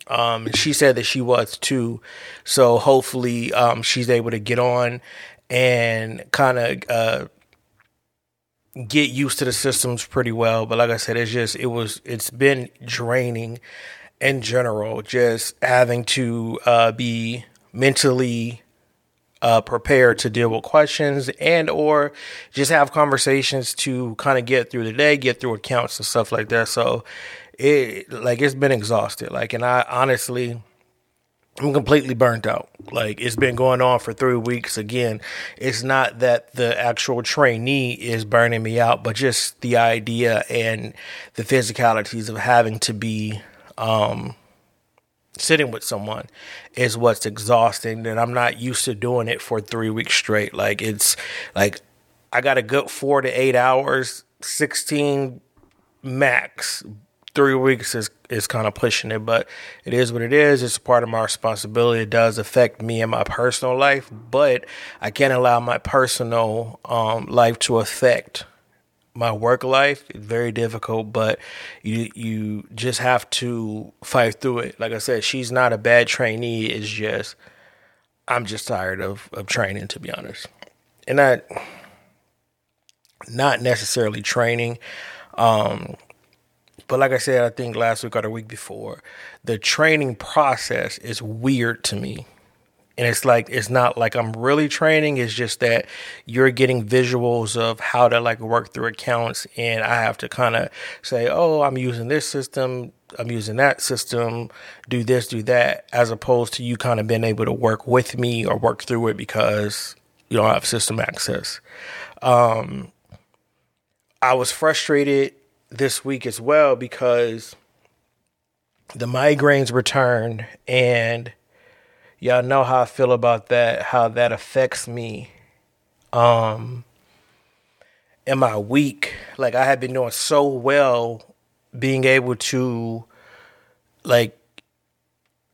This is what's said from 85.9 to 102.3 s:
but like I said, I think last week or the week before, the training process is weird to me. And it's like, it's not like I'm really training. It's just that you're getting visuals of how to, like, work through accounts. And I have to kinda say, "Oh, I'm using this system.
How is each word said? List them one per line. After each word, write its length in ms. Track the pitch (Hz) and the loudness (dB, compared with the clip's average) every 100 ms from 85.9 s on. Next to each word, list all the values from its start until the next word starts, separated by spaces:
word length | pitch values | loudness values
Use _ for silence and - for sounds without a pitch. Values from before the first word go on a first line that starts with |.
| - _ _ _ _ _ _ _ - - | -16 _ _ _ _ _ _ _ -20 -4
but 120 | 131 | 0
like 120 | 135 | 2
I 60 | 131 | 2
said, 260 | - 127 | 2 2
I 60 | 120 | 2
think 260 | 123 120 113 | -2 -8 -2
last 280 | 117 110 | -2 -2
week 120 | 117 117 | -4 -4
or 60 | |
the 80 | 107 | -4
week 180 | 113 110 | -8 -12
before, 540 | 113 - 101 107 - - - - - | -16 -14 -12 -12 -14 -18 -20 -20 -14
the 140 | - 107 | -6 -4
training 600 | - - 156 156 135 110 | -2 2 4 4 0 -4
process 800 | - 156 139 123 - - - - | -2 2 2 0 -4 -4 -4 -8
is 240 | 117 113 | -10 -10
weird 600 | 110 110 131 131 117 113 - | -10 -4 0 2 0 -2 -6
to 100 | 101 | -6
me. 320 | 131 - - _ _ _ _ _ _ - | -8 -10 -14 _ _ _ _ _ _ -2
And 60 | 120 | 0
it's 200 | 113 131 | 2 4
like, 220 | 120 107 | 4 2
it's 180 | 127 107 | -6 0
not 260 | 127 123 120 | 2 2 2
like 200 | 113 120 | -2 -2
I'm 180 | 110 | -4
really 340 | 113 127 147 147 | -2 0 2 0
training. 500 | - 160 156 151 135 | 0 2 2 2 -2
It's 140 | 120 | -4
just 280 | 110 113 - | -4 -6 -2
that 260 | 120 117 - - - - - | 2 2 -2 -14 -18 -18 -6
you're 240 | 120 131 | 2 4
getting 340 | 127 131 123 | 4 2 2
visuals 720 | 104 127 123 123 120 120 107 117 | 2 2 2 0 0 0 -2 -2
of 240 | 113 110 | -2 -2
how 300 | - 123 120 | -2 4 6
to, 100 | 117 | 6
like, 200 | 117 113 | 0 -2
work 340 | 113 117 113 | -2 -2 -2
through 140 | - 113 | -6 -6
accounts. 580 | 110 - 120 113 - - - | -6 -2 -2 -2 -6 -12 -6
And 280 | 117 110 | -4 -2
I 180 | 113 120 | 0 0
have 160 | 110 110 | 0 -4
to 100 | 123 | -8
kinda 440 | - 120 117 - - - - | -2 0 0 -4 -10 -16 -14
say, 240 | - 123 120 | -4 -2 0
"Oh, 320 | - 170 156 | 2 2 2
I'm 160 | 143 131 | 0 0
using 300 | 127 117 117 | -4 -4 -2
this 200 | 147 | -2
system. 640 | - | -2